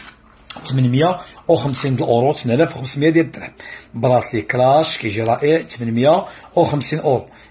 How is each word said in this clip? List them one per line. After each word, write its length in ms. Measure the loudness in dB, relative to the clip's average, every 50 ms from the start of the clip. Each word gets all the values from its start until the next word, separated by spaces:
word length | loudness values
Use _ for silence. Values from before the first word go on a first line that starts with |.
| -20 -20 -20 _ _ _ _ -18 -16 -16 -12 -10 -6
ثمنمية 520 | -2 0 0 2 2 2 2 2 2 0 -2 -8 -16 -20 -6 0 0
وخمسين 480 | 0 0 0 -2 -4 -2 -2 -2 -2
د 60 | -2
الاورو، 320 | 0 0 2 2 2 0 0
ثمانية 280 | -2 -2 0 2 2
آلاف 140 | 0 0 -2
وخمسمية 340 | -6 -8 -6 -4 0 2 2
ديال 160 | 4 2 2
الدرهم. 260 | 0 -4 -14 -16 -16 -18 -20 -20 -20 -20 -20 -18 -14 -6
براسلي 480 | -2 0 2 2 2 2 0 -4 -4
كلاش 560 | -4 -2 0 2 4 4 4 4 2 0 -2 -4
كيجي 240 | -4 -4 -4 -2
رائع، 400 | -2 -2 0 0 2 2 2 0
ثمنمية 600 | -2 -4 -8 -8 -6 -2 0 2 4 4 4 2 0 -4 -12 -20 -20 -4 0
وخمسين 420 | 0 2 2 0 -2 -2 -2 -2 -2
اورو. 280 | 0 0 0 0 -2 -8 -18 -20 -20 -20